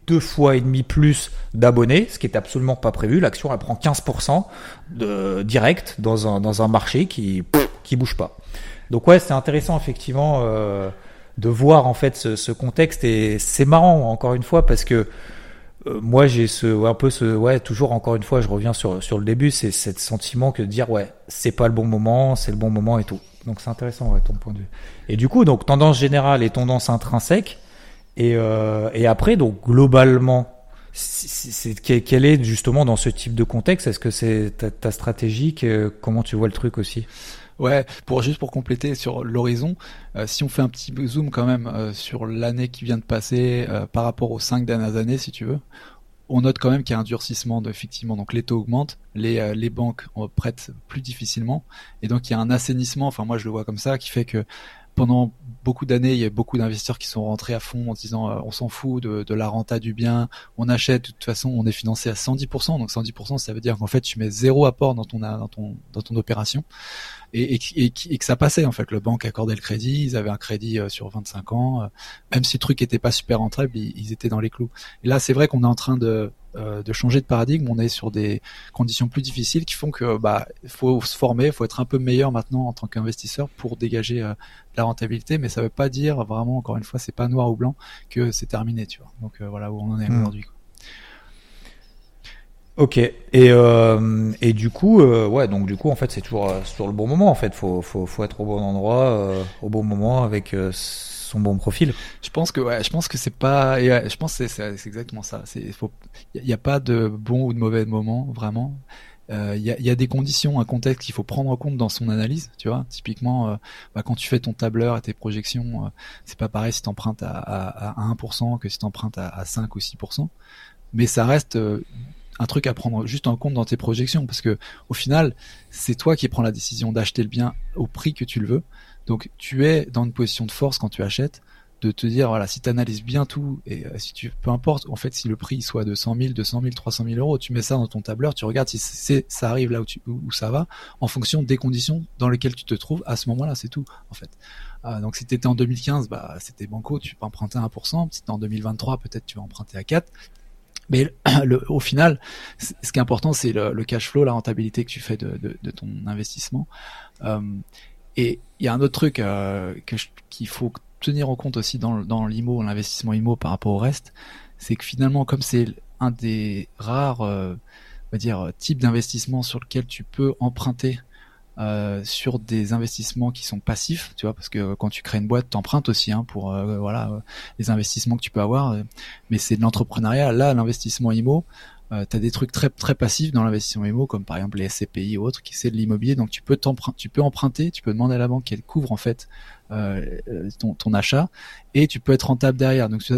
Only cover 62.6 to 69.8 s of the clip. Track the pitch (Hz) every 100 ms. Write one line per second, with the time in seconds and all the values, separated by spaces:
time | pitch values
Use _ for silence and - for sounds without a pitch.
62.6 | - 160 110 113 113 - 104 135 - 110
63.6 | 120 104 104 131 - 110 110 104 131 135
64.6 | 143 - 139 120 107 113 107 110 107 -
65.6 | 104 - - 107 - 113 - 110 107 139
66.6 | - - - - - - - 117 127 120
67.6 | - - 123 - 175 139 - 123 147 175
68.6 | 143 113 110 107 107 117 110 107 110 104
69.6 | - 107